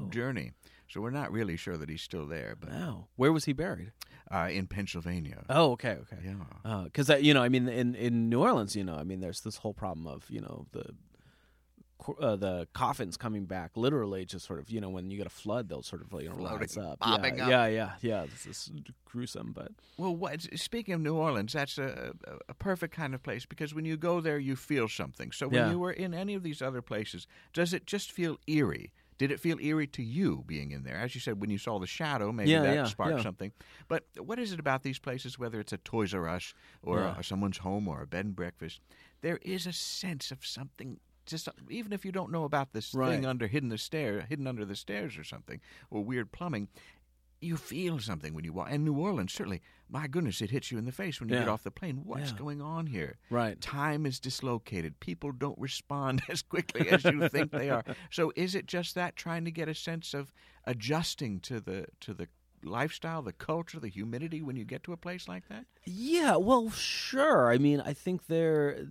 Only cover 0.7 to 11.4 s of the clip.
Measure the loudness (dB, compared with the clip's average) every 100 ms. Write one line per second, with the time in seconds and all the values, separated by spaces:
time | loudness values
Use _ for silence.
0.7 | -20 -12 -6 -4 -2 -2 0 0 -2 -4
1.7 | -6 -4 -8 -6 -6 -4 -6 -6 -8 -8
2.7 | -6 -6 -6 -8 4 6 6 2 0 -2
3.7 | -4 -10 -14 -18 -18 -4 0 0 0 -2
4.7 | -4 -4 -4 -2 -2 -4 -6 2 6 6
5.7 | 4 -2 -4 -8 -10 -8 -8 -10 -10 -4
6.7 | -4 -2 2 6 8 10 10 8 6 4
7.7 | 2 2 2 2 4 4 6 6 4 2
8.7 | -2 -2 -4 -4 -4 -4 -6 -8 -6 -8
9.7 | -6 -6 -6 -8 -10 -8 -8 -8 -10 -10
10.7 | -12 -12 -14 -20 _ -20 _